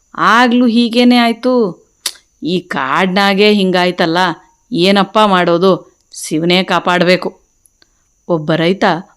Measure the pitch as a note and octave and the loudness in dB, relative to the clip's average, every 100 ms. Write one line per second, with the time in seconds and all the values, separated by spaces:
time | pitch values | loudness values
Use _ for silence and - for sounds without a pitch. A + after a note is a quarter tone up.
0 | _ - F3 A3 B3 A#3+ B3 A3+ A#3 A#3 | _ -4 0 2 2 2 2 2 0 2
1 | B3 B3 A#3 A#3 B3+ B3 G#3 - _ _ | 2 4 2 -2 -2 0 -2 -6 _ _
2 | - - _ _ D3+ F3+ - - C3 D3+ | -16 -16 _ _ -6 -6 -4 -6 -2 -2
3 | F#3+ F#3 G3 G3 G#3 G#3 F#3 F3+ F3+ F3+ | 0 0 0 2 2 2 0 0 -2 0
4 | E3+ E3+ F#3 D#3+ _ _ _ E3 F#3 G3+ | -2 0 -2 -4 _ _ _ -2 2 2
5 | F#3+ A3 G#3+ F#3 F3 E3+ F#3+ F3 - _ | 0 0 2 2 0 2 2 0 -4 _
6 | _ - - D#3 E3+ F3+ F#3 E3+ F#3 F3+ | _ -18 -8 -4 0 -2 0 -2 -2 0
7 | F3 F3+ - - _ _ _ _ _ _ | 2 0 -2 -12 _ _ _ _ _ _
8 | _ _ - E3 D#3 D#3+ E3 G3 G#3 E3 | _ _ -6 -6 -2 -2 0 0 0 -2
9 | - | -6